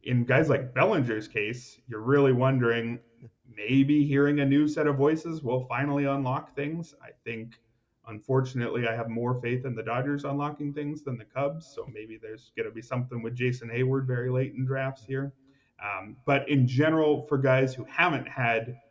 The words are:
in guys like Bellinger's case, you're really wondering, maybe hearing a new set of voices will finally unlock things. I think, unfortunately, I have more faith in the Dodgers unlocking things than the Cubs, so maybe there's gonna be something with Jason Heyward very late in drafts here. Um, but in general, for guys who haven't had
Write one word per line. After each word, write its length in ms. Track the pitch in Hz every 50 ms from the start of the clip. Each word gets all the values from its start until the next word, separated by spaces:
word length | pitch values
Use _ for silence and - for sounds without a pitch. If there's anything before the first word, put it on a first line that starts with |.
| _
in 200 | - 127 120 120
guys 260 | 120 127 127 - 147
like 240 | 139 - - - -
Bellinger's 540 | 127 160 202 214 170 131 117 110 107 107 -
case, 520 | - 113 104 107 123 127 - - - _ _ -
you're 120 | 113 107
really 300 | 110 120 139 143 139 135
wondering, 680 | 131 120 127 131 135 131 123 117 117 117 117 117 117 120 _ _ _ _ - 120 _ _ _ - -
maybe 520 | 107 104 107 131 135 139 139 147 151 143
hearing 340 | 147 135 139 143 143 147 147
a 60 | 139
new 220 | 135 139 143 151 151
set 200 | 151 165 156 151
of 80 | 139
voices 480 | 131 139 147 160 156 160 170 160 160 143
will 220 | 113 123 127 127 -
finally 380 | 120 123 139 147 143 143 143
unlock 500 | 139 139 139 139 127 127 151 - - _
things. 380 | - 143 147 160 170 170 - - _ -
I 60 | - - _ _
think, 300 | 120 117 113 113 113 - _ _ _ _ _ _ _ _ _ _ 113
unfortunately, 800 | 110 107 - - 131 131 127 127 - 127 120 117 - 123 120 117
I 80 | 113
have 140 | 113 117 117
more 320 | 113 117 120 123 127 123
faith 240 | - 120 123 123 127
in 100 | 135 120
the 80 | 110 113
Dodgers 400 | 117 117 123 131 143 143 143 143
unlocking 500 | 143 139 143 143 147 147 - 147 143 139
things 280 | 147 147 147 156 151 -
than 140 | 139 123 110
the 80 | 107
Cubs, 400 | _ _ 131 139 143 156 160 165 -
so 180 | - - - - 107
maybe 240 | 104 110 110 110 110
there's 300 | 113 110 110 110 _ _ _
gonna 160 | - 110 107
be 100 | 110 113
something 400 | 117 - 131 127 123 123 123 120
with 140 | 113 113 120
Jason 320 | 123 123 127 120 - 120 117
Heyward 360 | 113 123 131 127 135 135 131 127
very 220 | 127 120 123 127
late 240 | 127 127 135 151 -
in 100 | 120 131
drafts 380 | 131 135 135 131 135 131 - -
here. 300 | - 135 135 139 139 131 _ _ _ _ _ _ _ _ _ 104
Um, 320 | 104 101 95 95 104 - - _
but 220 | - 139 139 135 -
in 180 | 147 139 127 123
general, 560 | 123 127 151 156 160 160 156 151 151 131 - -
for 100 | 147 135
guys 360 | 131 135 131 131 131 127 123
who 100 | - 110
haven't 420 | - - - 170 180 156 131 131 -
had 500 | - 135 123 117 117 113 113 120 127 - _ _